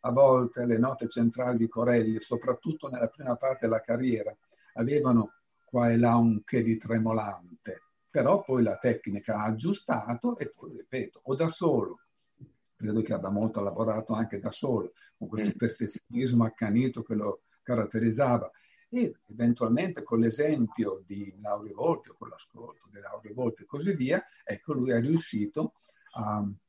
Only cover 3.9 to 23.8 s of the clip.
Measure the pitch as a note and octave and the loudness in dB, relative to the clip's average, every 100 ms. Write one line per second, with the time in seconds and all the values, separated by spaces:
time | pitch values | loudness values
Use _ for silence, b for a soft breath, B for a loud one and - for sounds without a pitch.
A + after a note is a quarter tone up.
3.9 | A#2 B2+ A2 G#2 - b b b - A#2+ | -2 0 0 -4 -10 b b b -4 0
4.9 | D3 B2+ A#2 G#2 _ _ _ _ B2 A#2+ | 2 4 4 2 _ _ _ _ 2 4
5.9 | A#2 A#2+ A#2+ A#2 G#2+ - C3 A2 A2 - | 6 6 6 6 2 0 0 2 0 0
6.9 | A2+ A2 A2+ G#2 F#2+ F2+ - - F2+ _ | 0 2 0 -2 -8 -16 -16 -14 -14 _
7.9 | _ _ D3 B2+ G3 - B2+ A2 F#2 B2 | _ _ 0 4 2 2 2 2 2 0
8.9 | A2 - G2 - G#2+ G#2+ A2 D3 G3+ - | 0 -2 -6 -4 -2 -2 -2 -2 -4 -2
9.9 | A#2 G#2+ A#2+ A#3+ A#3+ - - C3+ B2+ - | -4 -2 -4 -4 -4 -8 -10 -16 -16 -10
10.9 | C3 - - - C3+ E3 - E3+ B2+ F#2+ | -8 -8 -12 -6 -2 -2 0 2 2 0
11.9 | - _ _ _ _ - _ _ _ G#2+ | -8 _ _ _ _ -20 _ _ _ -2
12.9 | A2 A2 G2 F#2+ G2+ A2 A2 G2+ G2+ A2+ | -2 -2 -4 -4 -2 -2 -2 -6 -2 -2
13.9 | A2 A2 A2 A2+ G2+ A2 - C#3 A2+ - | -2 -4 -4 -4 -6 -8 -6 -2 -2 -4
14.9 | b b _ - A2 G#2 - A#2+ - G#2+ | b b _ -8 -2 -2 0 -4 -2 -6
15.9 | - _ A#2+ C3 A#2+ A2+ - A2 A2 C3 | -6 _ -2 2 4 2 0 0 2 2
16.9 | B2 A#2 A2 G#2 F#2+ _ _ - A#2+ G#2 | -2 -4 -2 -2 -6 _ _ -4 -2 0
17.9 | A2+ A2+ A2 C3+ A#2+ - b b b b | 0 0 2 2 2 0 b b b b
18.9 | B3 A#3 - _ G#2+ A#2 A#2 A2+ B2 F#3 | -2 -2 -4 _ 0 2 2 2 2 0
19.9 | - - A2+ A2+ A2 D3+ D3+ A2+ - G#2 | -6 -2 2 2 2 0 2 0 0 -4
20.9 | F#2+ - G2+ G2 F#2+ G#2 G#2 G#2 G2+ D3+ | -4 -10 -10 -10 -10 -6 -6 -6 -2 0
21.9 | D#3+ - - - - - - A#2 - _ | 0 -4 -18 -18 -16 -20 -18 -20 -20 _
22.9 | G2+ G2 - G#2+ A2+ B2 A2 - C#3+ | -18 -14 -14 -14 -4 -4 -4 -12 -6